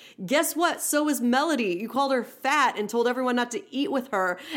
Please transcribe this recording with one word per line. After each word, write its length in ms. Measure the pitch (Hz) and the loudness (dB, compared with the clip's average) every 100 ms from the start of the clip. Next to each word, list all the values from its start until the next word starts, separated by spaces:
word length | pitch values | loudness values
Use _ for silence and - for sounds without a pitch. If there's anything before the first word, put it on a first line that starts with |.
| - - | -20 -14
guess 320 | 185 277 311 294 | -2 0 0 0
what? 280 | 339 - | 0 0
So 260 | - 294 302 | 0 0 2
is 100 | 247 | 0
Melody. 560 | 240 254 320 277 214 175 | 2 2 2 0 0 -2
You 80 | 220 | -4
called 220 | 240 277 | 0 2
her 120 | 262 | 0
fat 540 | 220 - 262 294 247 - | -2 -6 0 2 2 0
and 100 | 208 | -2
told 200 | 233 233 | 2 2
everyone 280 | 247 254 240 | 2 0 0
not 140 | 240 | 0
to 240 | 233 - 254 | -4 -6 -4
eat 160 | 277 | -2
with 180 | 269 247 | -2 -2
her, 280 | 196 185 180 - | 0 0 -2 -8